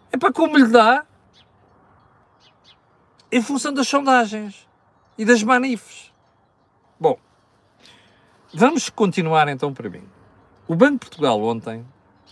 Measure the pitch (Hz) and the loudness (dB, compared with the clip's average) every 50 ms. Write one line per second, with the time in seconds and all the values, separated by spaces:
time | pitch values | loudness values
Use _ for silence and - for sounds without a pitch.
0 | _ _ - 262 320 - 254 - 330 311 302 294 262 220 226 240 214 220 247 294 | _ _ -6 -2 -2 -2 0 0 0 2 4 4 4 6 6 6 6 4 2 0
1 | 302 _ _ _ _ _ _ _ _ _ _ _ _ _ _ _ _ _ _ _ | -2 _ _ _ _ _ _ _ _ _ _ _ _ _ _ _ _ _ _ _
2 | _ _ _ _ _ _ _ _ _ _ _ _ _ _ _ _ _ _ _ _ | _ _ _ _ _ _ _ _ _ _ _ _ _ _ _ _ _ _ _ _
3 | _ _ _ _ _ _ - 247 220 - 285 254 - 294 285 269 262 - - 285 | _ _ _ _ _ _ -2 -2 -2 -2 -4 -4 -4 -4 -4 -4 -2 -2 -2 0
4 | 277 269 262 247 233 208 214 214 214 208 196 - _ _ _ _ _ _ _ _ | 2 2 2 2 2 0 -4 -10 -12 -14 -16 -20 _ _ _ _ _ _ _ _
5 | _ _ _ - 220 208 247 226 208 226 262 247 254 269 240 202 - - - - | _ _ _ -4 0 2 2 2 2 2 0 0 0 -2 -6 -8 -12 -16 -20 -20
6 | - - _ _ _ _ _ _ _ _ _ _ _ _ _ _ _ _ _ - | -20 -20 _ _ _ _ _ _ _ _ _ _ _ _ _ _ _ _ _ -4
7 | - - 254 - _ _ _ _ _ _ _ _ _ _ _ _ _ - - _ | -2 -2 -2 -4 _ _ _ _ _ _ _ _ _ _ _ _ _ -20 -20 _
8 | _ _ _ _ _ _ _ _ _ _ - 156 208 269 339 285 - - - - | _ _ _ _ _ _ _ _ _ _ -2 0 0 0 0 -2 -6 -8 -4 -2
9 | 220 190 - - 165 160 160 156 151 147 139 127 - 147 139 - 120 104 90 - | -2 -2 -2 -2 -2 0 2 2 2 0 -2 -4 -6 -8 -8 -10 -12 -14 -14 -16
10 | - - _ _ _ _ _ _ _ _ _ _ _ - 165 165 240 294 285 240 | -20 -20 _ _ _ _ _ _ _ _ _ _ _ -6 0 2 4 4 2 0
11 | - - - - - - 113 104 107 113 117 113 - 113 113 113 120 127 _ _ | -6 -12 -8 -4 -2 -2 0 0 -2 -4 -6 -6 -8 -12 -14 -14 -16 -20 _ _
12 | _ _ _ _ _ _ | _ _ _ _ _ _